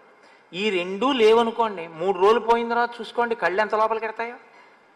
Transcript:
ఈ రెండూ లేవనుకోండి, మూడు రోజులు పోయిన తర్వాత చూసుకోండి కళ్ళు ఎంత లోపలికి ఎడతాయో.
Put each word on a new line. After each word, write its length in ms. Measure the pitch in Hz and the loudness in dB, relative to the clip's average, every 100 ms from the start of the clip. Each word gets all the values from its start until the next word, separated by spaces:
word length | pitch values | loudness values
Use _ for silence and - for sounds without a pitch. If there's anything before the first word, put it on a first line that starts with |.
| - _ _ _ _ | -20 _ _ _ _
ఈ 160 | 170 214 | -4 -2
రెండూ 420 | 185 180 196 254 | -2 -4 -2 -2
లేవనుకోండి, 760 | 262 220 226 226 226 226 185 165 | 4 6 6 4 0 -4 -4 -12
మూడు 320 | 156 185 190 | -4 -2 2
రోజులు 200 | 196 233 | 4 4
పోయిన 300 | 226 233 233 | 4 0 2
తర్వాత 200 | 233 240 240 | -2 -2 -4
చూసుకోండి 340 | 214 - 240 226 | -8 -4 -4 -2
కళ్ళు 260 | 170 185 | -2 0
ఎంత 140 | 208 214 | 0 0
లోపలికి 300 | 220 220 220 | 0 -2 -6
ఎడతాయో. 300 | 220 233 247 - - - _ _ | -8 -10 -10 -20 -20 -20 _ _